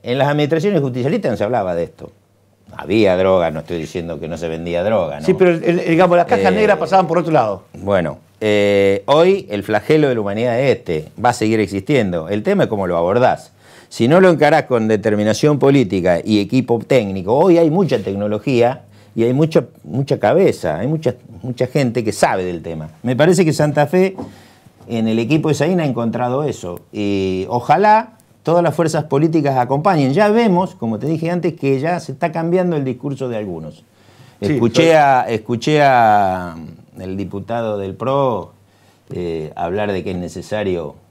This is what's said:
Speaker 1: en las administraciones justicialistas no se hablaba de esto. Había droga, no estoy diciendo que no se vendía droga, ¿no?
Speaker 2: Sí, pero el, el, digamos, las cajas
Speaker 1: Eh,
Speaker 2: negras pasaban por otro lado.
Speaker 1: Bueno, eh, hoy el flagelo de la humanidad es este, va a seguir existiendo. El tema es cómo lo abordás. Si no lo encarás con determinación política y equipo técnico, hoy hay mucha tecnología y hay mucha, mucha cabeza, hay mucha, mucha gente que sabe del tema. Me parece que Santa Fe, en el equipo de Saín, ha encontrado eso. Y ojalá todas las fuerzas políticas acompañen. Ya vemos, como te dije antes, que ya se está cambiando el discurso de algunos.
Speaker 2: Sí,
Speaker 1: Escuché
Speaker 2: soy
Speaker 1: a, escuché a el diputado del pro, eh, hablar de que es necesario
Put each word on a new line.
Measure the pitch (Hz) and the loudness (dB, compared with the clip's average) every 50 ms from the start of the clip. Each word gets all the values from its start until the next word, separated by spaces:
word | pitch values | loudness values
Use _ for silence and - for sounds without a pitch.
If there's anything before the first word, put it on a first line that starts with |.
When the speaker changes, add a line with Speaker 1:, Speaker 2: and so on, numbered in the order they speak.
Speaker 1:
en | - 107 123 139 | -6 -4 -2 0
las | 135 143 | 0 0
administraciones | 147 147 147 139 160 160 151 208 202 165 | 2 0 0 0 0 0 0 0 0 0
justicialistas | 139 131 120 127 120 139 185 240 190 147 | -2 -2 -4 -4 -2 -2 -2 -2 -2 -2
no | 110 92 | -2 -2
se | 104 | -2
hablaba | 107 123 117 98 92 87 | -2 0 -2 -2 -2 -2
de | 85 85 | -4 -4
esto. | - - - - - _ _ _ _ _ _ _ _ _ _ _ - - | -6 -8 -18 -20 -20 _ _ _ _ _ _ _ _ _ _ _ -20 -18
Había | - 73 73 98 113 107 95 90 | -16 -6 0 2 2 4 4 4
droga, | 90 95 95 95 90 85 80 | 4 4 4 4 4 2 0
no | 76 78 | -2 -6
estoy | 76 - 90 85 | -8 -8 -8 -8
diciendo | 78 78 - 92 82 85 82 76 | -8 -8 -8 -8 -8 -8 -10 -10
que | 82 78 | -10 -10
no | 82 | -10
se | 78 82 | -8 -6
vendía | 82 80 82 85 85 85 87 90 | -8 -6 -6 -6 -4 -4 -2 -2
droga, | 104 113 104 87 80 73 73 | 0 0 0 -2 -2 -6 -6
¿no? | 76 | -2
Speaker 2:
Sí, | 190 | -2
pero | 185 - 190 180 | 2 2 4 2
el, | 170 165 - | 2 0 0
el, | - 170 185 175 175 | -2 -2 -2 0 0
digamos, | 165 160 185 180 175 175 | 2 2 4 4 4 2
las | 170 | 2
cajas | 170 247 202 190 190 | 2 0 2 2 0
Speaker 1:
Eh, | 185 | 2
Speaker 2:
negras | 208 214 208 202 | 2 2 2 2
pasaban | 190 185 151 185 190 185 | 0 0 2 2 2 2
por | 147 160 | 2 0
otro | 175 160 165 | -2 0 2
lado. | 160 147 117 107 98 92 - _ | 0 0 0 0 -4 -8 -12 _
Speaker 1:
Bueno, | - 95 92 98 101 92 85 78 69 - _ _ _ _ | -18 -10 -2 0 0 0 0 -2 -6 -10 _ _ _ _
eh, | 107 107 104 104 101 101 101 98 98 98 98 101 - | -2 0 2 2 2 2 2 4 4 2 2 0 0
hoy | - 139 156 170 185 196 196 - - | 2 2 4 4 4 2 0 -2 -8
el | 104 101 | -8 -8
flagelo | 98 - 107 104 - - 156 156 151 139 | -4 -2 -4 -4 0 2 2 2 4 2
de | 127 | 0
la | 113 | -2
humanidad | 104 101 101 107 117 123 113 120 | -2 -4 -2 -2 -2 -2 0 0
es | 139 135 110 | 2 0 0
este, | - - - 85 78 78 - - - 104 | 0 -2 -4 -4 -4 -4 -8 -12 -2 0
va | 120 | 0
a | |
seguir | 120 - 110 110 113 110 | 0 2 0 0 2 0
existiendo. | 107 92 98 98 95 - 151 131 110 95 87 85 78 82 | 0 -2 -4 -8 -2 0 0 0 0 0 -2 -4 -4 -4
El | 104 107 | -6 -4
tema | 107 185 208 196 139 | -2 -2 0 0 0
es | 101 | 0
cómo | 113 101 95 | -2 -4 -2
lo | 90 87 82 | -2 0 0
abordás. | 85 90 101 120 127 113 80 - - - _ _ _ - - - - _ | 0 0 2 2 2 2 0 -2 -6 -20 _ _ _ -20 -20 -20 -20 _
Si | - - 117 | -4 -2 2
no | 123 156 185 | 4 4 6
lo | 190 185 | 6 6
encarás | 170 135 147 147 156 151 139 | 4 4 4 4 4 2 2
con | - 127 117 110 | 0 0 0 2
determinación | 110 110 104 95 110 104 104 104 107 107 - - 151 147 135 | 2 0 0 2 0 0 2 0 0 0 2 2 2 2 4
política | 139 139 139 139 123 90 98 95 85 92 87 85 | 4 4 4 4 2 2 0 0 2 2 0 0
y | - 104 107 104 | 2 2 2 2
equipo | 101 92 123 131 120 - 120 117 | 2 2 0 0 0 0 -2 -2
técnico, | - - 143 127 107 98 95 95 87 95 117 | 0 2 0 2 2 0 -6 -6 -2 0 2
hoy | 143 175 196 170 | 2 4 4 6
hay | 170 170 160 | 4 4 2
mucha | 147 190 196 143 131 110 | 2 0 0 0 0 -2
tecnología | 95 104 98 98 104 104 107 107 - 147 131 117 117 120 147 160 - - - - - - _ | -2 -4 -4 -4 -2 -4 -4 -4 -2 0 2 2 2 2 0 -4 -12 -20 -20 -20 -20 -12 _
y | 110 113 | 0 0
hay | 120 | 2
mucha, | 127 139 160 156 160 175 127 - _ - | 2 2 0 2 2 0 -2 -2 _ -20
mucha | _ 76 82 123 139 - 139 98 | _ -8 -6 -6 -2 -2 -2 0
cabeza, | 98 104 131 175 196 151 - - - 85 76 80 | 2 2 4 4 4 2 0 0 -4 -4 -4 -4
hay | 104 | -4
mucha, | 139 160 156 160 - - - - - - - | -4 -4 -2 -4 -4 -6 -6 -16 -20 -20 -14
mucha | - 131 117 - 127 | -12 -10 -6 -4 -6
gente | 123 - 151 139 120 113 123 113 | -4 -2 -2 -2 0 -2 -2 -4
que | 107 | -4
sabe | 98 - - 151 120 98 92 | -2 0 0 0 0 -2 -4
del | 90 87 82 | -4 -6 -8
tema. | 78 85 82 78 78 78 - - | -8 -10 -10 -10 -10 -14 -16 -10
Me | - 117 127 | -4 -4 0
parece | 117 151 170 185 180 185 | 2 4 4 4 4 4
que | 156 | 2
Santa | 131 - 151 147 139 151 147 | 2 0 0 0 2 0 0
Fe, | 143 - 180 190 190 190 - - - - - - - _ _ _ - _ _ - - | 2 2 0 0 0 -2 -8 -16 -16 -16 -20 -20 -20 _ _ _ -20 _ _ -12 -8
en | 117 113 110 110 | -4 -2 -2 0
el | 110 113 | 0 -2
equipo | 117 120 147 160 151 160 | 0 0 0 0 2 0
de | 147 | 0
Saín, | - 143 165 190 175 | 0 0 0 0 0
ha | 160 | 0
encontrado | 143 117 117 117 113 110 123 120 123 127 139 151 | -2 -2 -2 -4 -4 -2 -2 -4 -2 -2 -2 -4
eso. | 143 - - - 90 87 82 - _ | -4 -6 -6 -10 -12 -12 -12 -14 _
Y | - 107 104 101 101 98 95 95 92 92 95 - | -8 -6 -4 -2 -2 -2 -2 -2 -2 -4 -4 -4
ojalá | 117 120 - - 147 170 202 214 214 220 233 - - _ _ _ _ _ | -4 -4 2 2 2 4 4 4 4 4 2 -2 -16 _ _ _ _ _
todas | _ 156 160 175 | _ 0 2 2
las | 175 160 - | 2 0 0
fuerzas | - 170 156 160 160 151 | 0 0 0 0 -2 -2
políticas | - - 139 156 165 160 165 143 143 135 | 0 0 0 0 2 2 2 0 2 0
acompañen. | 131 123 120 135 139 156 202 185 156 139 127 | 0 0 0 0 0 0 0 2 2 2 2
Ya | 139 185 208 208 | 2 2 2 4
vemos, | 208 233 240 220 180 175 190 175 - | 4 2 2 2 2 2 0 -2 -6
como | - 120 113 110 104 | -8 -6 -6 -6 -4
te | 120 | -4
dije | 147 165 156 165 165 | -4 -4 -4 -4 -4
antes, | 175 180 160 175 151 | -4 -2 -4 -4 -4
que | - - 139 135 135 | -2 -2 -2 0 0
ya | 135 165 180 170 | -2 -4 -4 -4
se | 170 - | -6 -10
está | 139 - - 165 | -8 -4 -4 -4
cambiando | 156 170 165 170 170 185 180 180 170 | -4 -4 -2 0 0 0 0 0 -2
el | 147 139 | -2 -4
discurso | 131 123 - - 143 139 - 135 123 | -4 -6 -6 -8 -8 -8 -6 -6 -6
de | 117 107 | -6 -6
algunos. | 107 98 87 82 78 78 80 - _ _ _ _ _ _ _ _ - - _ _ | -6 -8 -8 -10 -10 -14 -16 -18 _ _ _ _ _ _ _ _ -20 -20 _ _
Speaker 2:
Sí, | - 196 | -2 -2
Speaker 1:
Escuché | 151 127 117 117 107 - | 0 2 2 2 4 4
Speaker 2:
soy | 160 165 | 4 6
Speaker 1:
a, | 160 156 147 139 135 127 113 107 | 6 6 6 6 4 2 2 0
escuché | 117 104 - - 120 113 - 151 151 147 | -4 -6 -4 -6 -6 -4 -2 0 2 4
a | 147 139 131 123 117 110 104 104 101 95 92 92 90 87 82 82 80 76 85 - - _ _ - | 4 4 6 6 6 6 6 4 4 2 -2 -4 -6 -10 -12 -14 -16 -16 -18 -20 -20 _ _ -14
el | 92 92 95 | -10 -8 -8
diputado | 98 98 87 95 101 90 - 117 120 117 110 107 101 | -6 -8 -8 -8 -10 -8 -6 -6 -4 -4 -4 -4 -4
del | 98 95 95 | -6 -8 -8
pro, | - 117 131 135 143 139 131 113 95 80 - _ _ _ _ _ _ _ _ _ _ _ _ | -6 -4 -2 0 2 2 0 0 -4 -8 -12 _ _ _ _ _ _ _ _ _ _ _ _
eh, | - 90 90 85 82 80 78 76 - | -10 -8 -6 -6 -6 -6 -8 -10 -8
hablar | - 87 85 92 104 104 101 | -8 -6 -6 -4 -4 -4 -4
de | 98 92 - | -4 -6 -6
que | 101 | -6
es | 90 | -8
necesario | 87 90 82 82 90 85 - 104 107 104 95 90 85 80 71 - - _ _ | -8 -8 -10 -12 -14 -10 -8 -6 -4 -4 -4 -4 -4 -6 -10 -14 -18 _ _